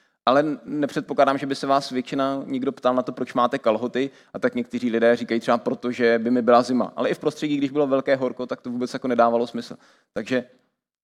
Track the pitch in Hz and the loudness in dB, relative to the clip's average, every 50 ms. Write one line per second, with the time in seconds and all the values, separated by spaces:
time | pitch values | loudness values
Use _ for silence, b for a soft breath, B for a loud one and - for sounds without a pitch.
0 | b b b b - 117 127 139 151 156 147 127 - - 143 151 143 127 - 156 | b b b b 0 2 4 4 2 2 -2 -6 -8 -8 -4 -2 -2 -2 -2 -4
1 | - - 143 120 143 139 139 135 143 139 135 - - 139 139 139 131 - 131 127 | -6 -4 0 2 2 2 2 -2 -2 -4 -6 -4 0 0 0 0 0 -2 -6 -6
2 | 123 - - 139 135 135 135 139 135 127 135 127 127 135 127 - - 123 127 127 | -4 -4 -2 -2 -2 -2 -2 -4 -6 -6 -6 -4 -4 -4 -4 0 0 0 0 0
3 | 123 - 123 - 127 - - 131 120 120 135 135 - 113 107 107 120 123 - 120 | -2 -4 -4 -8 -8 -4 0 0 0 2 0 0 0 0 0 0 0 -4 -2 -2
4 | 135 139 B B B B B 107 - 123 - 123 120 - - 123 123 120 110 113 | -4 -4 B B B B B -2 -2 -2 0 -2 -6 -4 -6 -4 -2 0 0 4
5 | 113 117 120 120 120 - 113 117 - - 120 117 - - 117 - - 123 120 - | 4 4 4 4 0 -2 -2 -2 2 2 0 2 2 -2 -4 -4 -4 -6 -2 2
6 | 123 117 117 117 113 120 123 123 117 113 120 120 127 120 131 123 107 - - - | 2 4 4 2 2 2 0 2 4 6 6 6 6 4 0 0 0 -2 -4 -4
7 | 127 - 170 - - 151 143 - - 151 147 143 139 135 131 147 147 135 135 135 | -2 -2 -2 -2 -2 -4 -4 -2 -4 -2 -2 0 -2 -2 0 0 0 2 2 0
8 | 131 - 139 127 131 123 117 - 127 123 123 - - 127 120 123 123 123 - 127 | 2 2 0 0 0 -2 -4 -4 -8 -8 -8 -10 -8 -8 -6 -4 -4 -4 -6 -6
9 | - 127 123 117 117 117 117 117 120 120 - 120 120 - - b b b b b | -4 -2 2 4 4 4 4 2 0 -2 -4 -8 -10 -10 -14 b b b b b
10 | b b - 104 110 101 131 127 120 - _ _ _ _ _ _ _ _ _ _ | b b -10 -10 -6 -2 -2 -2 -4 -4 _ _ _ _ _ _ _ _ _ _